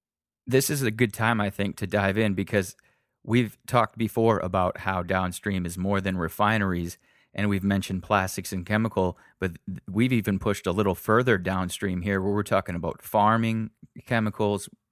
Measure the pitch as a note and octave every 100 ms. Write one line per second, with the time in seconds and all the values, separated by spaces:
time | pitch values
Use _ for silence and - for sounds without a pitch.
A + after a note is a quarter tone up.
0 | _ _ _ _ - C3 C#3 C#3+ A#2+ A2
1 | A#2+ - A2 A2 G2+ - G2 - F#2 G2+
2 | G2 G#2 G#2+ F#2+ F#2+ G#2 F2 - _ _
3 | _ _ - A#2+ A2 - - A#2+ A2 -
4 | A2 A#2 A2+ G2+ F2+ F#2 F2+ - F#2+ F#2
5 | F2 F#2 F#2 - G#2 F#2+ F2 F2+ F#2+ G2
6 | F#2+ F#2 D#2+ - G#2 A2 G2 F2 F2 -
7 | _ _ _ - G#2 G2 G2 G2 - F#2
8 | - G#2 F#2+ - - F#2+ F2 G#2+ A2+ G2
9 | F2+ - _ _ F#2+ E2 - F2+ - G2
10 | B2+ A#2+ G#2 F#2+ A2 G2 F#2 F#2+ G2 F2
11 | - A2+ B2+ F#2+ F2+ F#2+ F#2 - G2 F2+
12 | G2 G2 F#2+ G#2 G2+ G2 - F2 E2+ -
13 | - G#2+ G#2 A2+ A2+ A2 A2 - - -
14 | - A#2 G#2+ - G#2 G2+ - - _